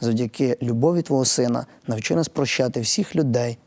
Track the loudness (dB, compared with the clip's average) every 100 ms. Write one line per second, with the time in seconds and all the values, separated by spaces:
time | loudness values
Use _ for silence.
0 | 0 0 -2 0 0 0 0 2 2 2
1 | 0 0 2 2 0 0 -6 -12 -6 -4
2 | 0 0 0 -2 -2 0 0 0 -2 -2
3 | -2 0 2 2 -2 -6